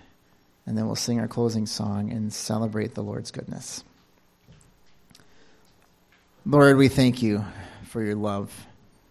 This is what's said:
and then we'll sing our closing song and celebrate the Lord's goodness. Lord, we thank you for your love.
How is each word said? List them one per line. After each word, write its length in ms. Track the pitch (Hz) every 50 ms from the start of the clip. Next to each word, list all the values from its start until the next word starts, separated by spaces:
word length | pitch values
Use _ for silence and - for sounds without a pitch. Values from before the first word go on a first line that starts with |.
| - _ _ _ _ _ _ _ _ _ _ _ - -
and 100 | 113 110
then 80 | 110
we'll 100 | 110 110
sing 240 | 110 - - 117 117
our 80 | 113 117
closing 380 | - 123 120 117 110 110 107
song 460 | 104 - - 107 104 101 101 104 110
and 200 | 120 113 107 107
celebrate 600 | - - - - 110 107 113 110 104 107 104 - -
the 80 | -
Lord's 300 | 107 101 107 120 - -
goodness. 520 | - - - - - - - - - - - _ _ _ _ _ _ _ _ _ _ _ _ - - - - _ _ _ _ - - - _ _ - - - - - - - - - _ _ _ _ _ _ _ _ _ _ _ _ _ _ _ _ _ -
Lord, 320 | - 139 147 143 143 135 135
we 120 | 139 127
thank 340 | - 135 131 127 120 - 120
you 200 | 110 104 101 104 95 - - 92 - - - -
for 180 | - - 120 110
your 100 | 104 104
love. 400 | 104 104 104 101 98 101 - - - - - - - - - _ _ _ _